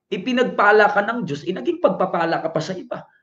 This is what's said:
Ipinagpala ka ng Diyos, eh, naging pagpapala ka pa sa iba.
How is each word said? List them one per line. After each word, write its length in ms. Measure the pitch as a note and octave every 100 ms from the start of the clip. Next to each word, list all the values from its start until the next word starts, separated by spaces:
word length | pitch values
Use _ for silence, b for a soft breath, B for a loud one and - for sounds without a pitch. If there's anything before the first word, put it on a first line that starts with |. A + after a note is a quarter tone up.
| _
Ipinagpala 800 | G3+ B3+ B3 - - G3+ G#3+ G3+
ka 140 | G3+
ng 240 | G#3 A#3+ E3
Diyos, 160 | C#3
eh, 80 | D#3+
naging 320 | F#3+ B3+ E4
pagpapala 560 | C4 F3+ F3+ F3+ E3 D#3+
ka 100 | D#3+ D3+
pa 80 |
sa 100 | D#3
iba. 300 | F3 - - - b